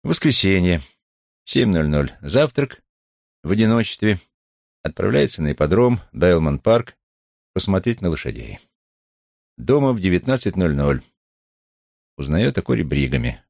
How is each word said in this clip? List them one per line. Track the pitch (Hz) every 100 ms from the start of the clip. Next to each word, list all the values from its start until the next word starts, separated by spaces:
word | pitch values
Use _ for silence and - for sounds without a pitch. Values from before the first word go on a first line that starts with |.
Воскресенье. | 143 165 151 - 98 95 90 82 - _ _ _ _ _
В | -
семь | 131 120
ноль | 82 76
ноль | 73 69 -
завтрак | 71 113 147 - 135 - _ _ _ _ _ _
в | 78
одиночестве. | 104 110 117 110 - 107 92 _ _ _ _ _ _
Отправляется | 73 - 98 139 139 -
на | 73
ипподром | - 76 98 123 120 -
Дайлман | - 87 85 78 69
Парк | - 117 - _ _ _ _ _ _
посмотреть | 92 101 95 117 117
на | 90
лошадей. | 78 - 55 53 50 _ _ _ _ _ _ _ _ _
Дома | - 62 143 139
в | 117
девятнадцать | 92 90 - 131 101 85
ноль | 87
ноль. | 71 71 67 - _ _ _ _ _ _ _ _ _ _ -
Узнает | 69 80 127 131
о |
Коре | - 117
Бригаме. | 73 71 65 135 60 58